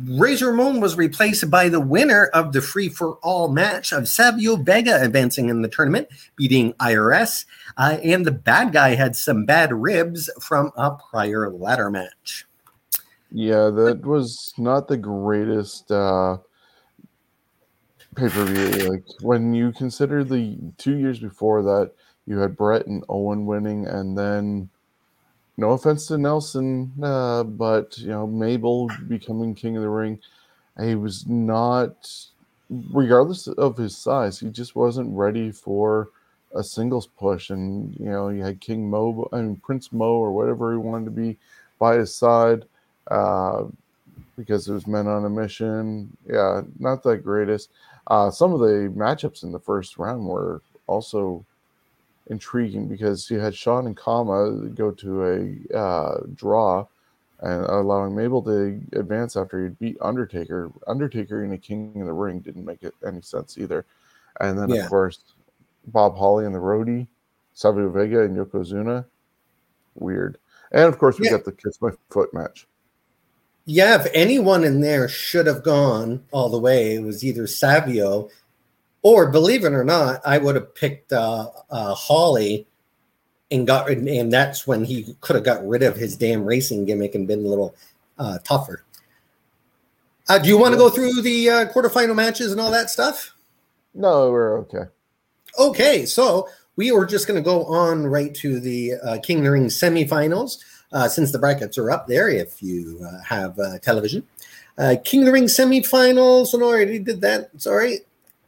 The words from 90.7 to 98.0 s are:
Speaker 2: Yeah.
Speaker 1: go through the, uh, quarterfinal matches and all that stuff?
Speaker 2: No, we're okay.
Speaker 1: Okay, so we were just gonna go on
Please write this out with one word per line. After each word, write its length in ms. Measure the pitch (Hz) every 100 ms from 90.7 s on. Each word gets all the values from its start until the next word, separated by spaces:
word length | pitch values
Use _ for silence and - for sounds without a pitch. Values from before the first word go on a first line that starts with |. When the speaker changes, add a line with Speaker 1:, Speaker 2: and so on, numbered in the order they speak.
| 240
Speaker 2:
Yeah. 60 |
Speaker 1:
go 80 | 240
through 300 | 247 254 247
the, 280 | 247 233 233
uh, 160 | 233 220
quarterfinal 480 | 254 233 247 233
matches 380 | 220 226 226 226
and 80 | 202
all 100 | 226
that 200 | 226 233
stuff? 420 | - 262 285 - _ _ _ _ _ _
Speaker 2:
No, 360 | 196 190 147 131
we're 280 | 120 110 110
okay. 240 | 101 101 92 _ _ _ _ _ _ -
Speaker 1:
Okay, 480 | 277 - 277 214 123
so 420 | - 247 180 185 - _ -
we 160 | 240
were 140 | 220 180
just 200 | 202 -
gonna 160 | 190
go 220 | 156 175
on 420 | 160 170 170 160